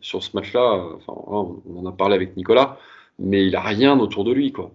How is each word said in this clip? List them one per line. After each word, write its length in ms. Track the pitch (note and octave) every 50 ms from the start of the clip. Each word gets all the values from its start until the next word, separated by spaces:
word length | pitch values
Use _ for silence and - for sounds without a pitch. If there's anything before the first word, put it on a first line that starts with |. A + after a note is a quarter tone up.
sur 220 | - - - F#2+
ce 80 | - - -
match-là. 400 | G2 F#2+ G2 - B2 B2 A#2+ G#2
Euh, 220 | F#2 F2 E2 E2+
enfin, 240 | E2 - - - - -
on, 360 | - G2+ G#2 F#2+ F2 F2 F#2+ - F2+
on 100 | F2 F2+
en 60 | F#2
a 60 | F#2
parlé 220 | F#2 F#2 F#2+ G2 G2
avec 220 | F#2 F#2 F2+ -
Nicolas, 420 | F#2 F2+ - A2+ B2 C3+ C3+ - - - - - - - _ _ -
mais 280 | F2+ F#2+ G2+ G2 F#2+
il 100 | F#2+ F#2
a 60 | -
rien 360 | F#2 G#2+ G#2 G#2+ C3 C#3 C#3+ C3
autour 260 | G#2+ F#2+ - G2+ G2
de 80 | A#2
lui, 200 | C3 C#3 C#3+ C3+
quoi. 200 | - - F2+ -